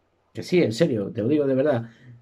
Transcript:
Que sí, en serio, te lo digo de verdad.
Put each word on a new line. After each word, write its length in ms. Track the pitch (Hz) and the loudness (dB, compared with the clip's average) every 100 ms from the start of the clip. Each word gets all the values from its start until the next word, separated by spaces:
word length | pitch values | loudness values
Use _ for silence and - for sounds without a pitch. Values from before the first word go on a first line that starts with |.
| _ _ _ | _ _ _
Que 100 | - | -12
sí, 180 | - 175 | 0 2
en 120 | 120 | 2
serio, 380 | - 165 110 98 | 2 0 0 -4
te 100 | 113 | -4
lo 80 | 110 | 0
digo 180 | 151 139 | 0 0
de 80 | 131 | 0
verdad. 340 | 147 120 117 - - - | 2 0 -4 -16 -20 -20